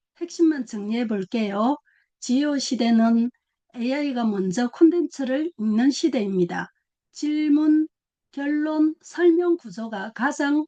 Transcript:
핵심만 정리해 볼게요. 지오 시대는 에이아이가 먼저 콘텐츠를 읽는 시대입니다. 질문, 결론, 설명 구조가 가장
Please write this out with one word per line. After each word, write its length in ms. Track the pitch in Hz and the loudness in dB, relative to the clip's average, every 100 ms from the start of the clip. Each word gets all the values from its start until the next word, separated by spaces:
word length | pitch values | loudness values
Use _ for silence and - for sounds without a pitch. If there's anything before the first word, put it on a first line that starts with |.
| _ _ | _ _
핵심만 460 | 339 - 330 294 233 | -10 0 2 2 -4
정리해 420 | 214 202 226 233 | -8 -4 -2 -2
볼게요. 680 | 208 185 233 214 196 233 285 _ _ _ _ | -4 -4 -4 -2 0 0 -2 _ _ _ _
지오 380 | - 247 294 285 | -2 0 0 -2
시대는 720 | - 226 233 226 226 233 233 - _ _ _ 240 | -4 -2 2 4 4 2 0 -4 _ _ _ -8
에이아이가 500 | 233 277 294 240 226 | -4 -2 -4 -2 -2
먼저 440 | 202 185 175 247 | -2 -2 -2 -4
콘텐츠를 840 | - 330 349 302 - 254 269 320 - | 4 4 4 -2 -4 -4 -2 -4 -4
읽는 320 | 214 214 262 | -2 2 2
시대입니다. 800 | - 320 254 202 190 175 180 175 _ _ _ _ | 2 0 -2 -2 0 0 -2 -10 _ _ _ _
질문, 760 | - 294 302 302 294 302 311 311 _ _ _ _ | -8 -4 -2 2 4 4 4 2 _ _ _ _
결론, 640 | - 285 302 302 311 311 311 | -8 -4 -2 -2 0 0 0
설명 560 | - - 349 330 349 349 | -10 0 4 4 2 -2
구조가 560 | 226 175 226 214 208 | -4 -12 -10 -10 -10
가장 520 | - 254 240 285 294 | -4 -4 -2 -2 -2